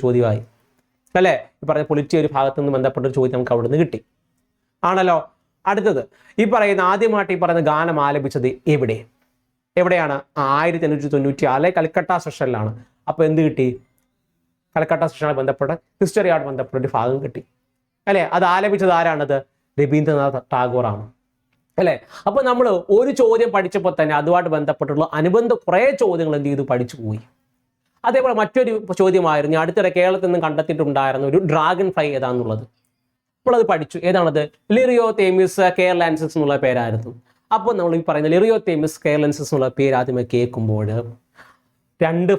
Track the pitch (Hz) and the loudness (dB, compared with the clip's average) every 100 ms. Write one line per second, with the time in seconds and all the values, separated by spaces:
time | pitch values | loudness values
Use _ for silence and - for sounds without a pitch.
0 | 127 123 117 107 - _ _ _ _ _ | 0 2 0 -2 -6 _ _ _ _ _
1 | _ 180 185 139 - _ 147 151 147 151 | _ 0 2 0 -6 _ -4 -2 0 -2
2 | 139 165 151 139 135 147 143 135 135 131 | 0 0 0 0 -2 -2 -2 0 -2 -2
3 | 131 131 127 127 123 120 120 151 170 - | -4 0 0 -2 -2 -2 0 0 0 -4
4 | - _ _ _ _ _ _ _ 175 190 | -14 _ _ _ _ _ _ _ -2 2
5 | 180 165 - _ _ _ 190 208 208 143 | 2 0 -2 _ _ _ -4 0 0 -2
6 | - _ _ - 214 233 208 196 185 196 | -6 _ _ -2 0 2 2 2 0 2
7 | 226 214 196 175 170 170 151 151 165 156 | 0 0 -2 -2 0 2 0 0 0 0
8 | 143 147 135 143 127 127 - 147 123 110 | 0 0 -4 -2 -4 -2 0 0 0 -4
9 | - _ _ _ _ _ _ - 180 180 | -10 _ _ _ _ _ _ -2 2 2
10 | 151 139 - 151 139 143 170 165 160 147 | 0 -4 -8 -4 0 2 0 0 -2 -2
11 | 143 143 139 135 143 131 175 180 160 180 | -2 0 0 0 0 2 0 0 -2 -2
12 | 160 147 151 - 131 113 107 110 - _ | -2 -4 -4 -6 -4 -2 -6 -8 -18 _
13 | - 156 156 160 156 151 127 123 _ _ | -10 0 0 2 0 0 -2 -4 _ _
14 | _ _ _ _ _ _ _ 160 156 160 | _ _ _ _ _ _ _ -4 -2 0
15 | 160 - 151 135 131 135 139 165 _ _ | -2 -2 -4 -2 -4 -2 -4 -6 _ _
16 | 190 220 185 160 139 135 131 131 127 117 | -2 0 0 0 -2 -8 -6 -4 -4 -2
17 | 120 135 135 - - _ _ _ _ _ | -2 -4 -6 -12 -18 _ _ _ _ _
18 | - 196 156 170 180 180 208 196 185 170 | -2 0 0 0 2 2 0 0 2 2
19 | 165 156 143 139 - _ _ - 143 151 | 2 -2 -2 -4 -4 _ _ -2 0 2
20 | 151 147 139 131 - 127 123 123 120 104 | 2 0 0 -4 -4 -2 0 0 -2 -6
21 | 107 _ _ _ _ _ _ - 175 131 | -10 _ _ _ _ _ _ -2 0 -2
22 | - - 202 240 254 247 247 180 170 202 | -8 -8 -2 0 0 2 2 0 2 2
23 | 269 269 226 226 233 196 180 196 180 170 | 2 2 4 4 2 0 -2 -2 -2 0
24 | 156 147 151 175 175 156 147 147 147 147 | 0 0 2 0 0 -2 -2 -2 -2 -2
25 | 156 151 165 214 233 226 - 180 262 214 | -2 0 2 2 2 -2 0 2 2 2
26 | 214 170 160 147 143 139 135 123 123 - | -2 0 -2 -2 -2 -4 -2 -2 -4 -8
27 | 110 107 - _ _ _ _ _ _ _ | -8 -8 -10 _ _ _ _ _ _ _
28 | 240 254 254 226 214 262 247 220 185 180 | 0 2 2 0 0 0 0 -2 -6 2
29 | 190 185 170 151 147 160 165 175 185 180 | 4 4 2 0 2 0 0 0 0 2
30 | 180 185 185 175 160 151 151 156 147 139 | 2 2 0 0 0 -2 -4 -2 0 0
31 | 135 131 139 165 185 156 156 185 190 180 | 0 0 0 0 2 0 0 0 -2 -2
32 | 151 135 127 123 113 110 113 _ _ _ | -2 -2 -2 -2 -4 -6 -8 _ _ _
33 | _ _ _ _ 254 247 226 165 151 170 | _ _ _ _ 0 2 4 2 -2 -4
34 | 175 185 165 151 147 _ - 214 254 240 | 0 2 2 0 -4 _ 0 2 4 4
35 | 226 214 190 185 185 190 180 180 180 175 | 2 2 2 4 2 2 0 2 0 2
36 | 170 156 160 165 143 139 135 123 117 110 | 0 0 -2 -2 0 0 0 0 -2 -4
37 | 110 - _ _ _ 214 208 208 175 165 | -6 -16 _ _ _ -2 0 0 0 -2
38 | 165 151 156 175 220 220 214 160 156 - | -2 -2 2 2 4 2 0 -2 -2 -2
39 | 160 151 147 147 143 147 131 - 135 131 | -2 0 0 -2 -4 -2 -2 0 0 2
40 | 127 123 123 123 120 120 110 107 107 113 | 2 0 -2 0 -2 -2 -2 -2 -2 -4
41 | 117 - _ _ - _ _ _ _ _ | -8 -16 _ _ -20 _ _ _ _ _
42 | 160 170 180 | -2 0 0